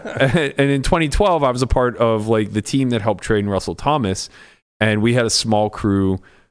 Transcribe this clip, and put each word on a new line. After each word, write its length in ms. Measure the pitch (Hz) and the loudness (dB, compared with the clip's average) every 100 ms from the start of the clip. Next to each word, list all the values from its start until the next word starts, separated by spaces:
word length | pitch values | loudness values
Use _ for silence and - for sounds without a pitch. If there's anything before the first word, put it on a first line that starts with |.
<laughs> 140 | - - | -6 -2
and, 340 | 131 170 139 - | 0 2 0 0
and 140 | 139 | 0
in 120 | 139 | 0
twenty 260 | 127 170 151 | 0 0 0
twelve, 340 | - 208 165 | 0 2 2
I 80 | 135 | 0
was 100 | 123 | 0
a 60 | 127 | 0
part 300 | 135 123 113 | 0 0 2
of, 300 | 117 110 110 | 0 0 0
like, 260 | 110 104 | 0 0
the 80 | 104 | -4
team 300 | - 135 127 | -2 -2 0
that 100 | 120 | 0
helped 220 | 107 98 | -2 -4
train 240 | - 107 101 | -2 0 0
Russell 280 | 95 - 85 | -2 -4 -4
Thomas. 540 | 139 151 101 92 - - - _ _ - | -2 0 0 -4 -8 -18 -20 _ _ -2
And 220 | 110 107 | 0 2
we 120 | 113 | 2
had 120 | 123 113 | 2 0
a 40 | |
small 400 | - 113 107 107 | -2 0 0 0
crew, 500 | - 104 98 95 92 - _ _ | -2 0 2 2 -2 -6 _ _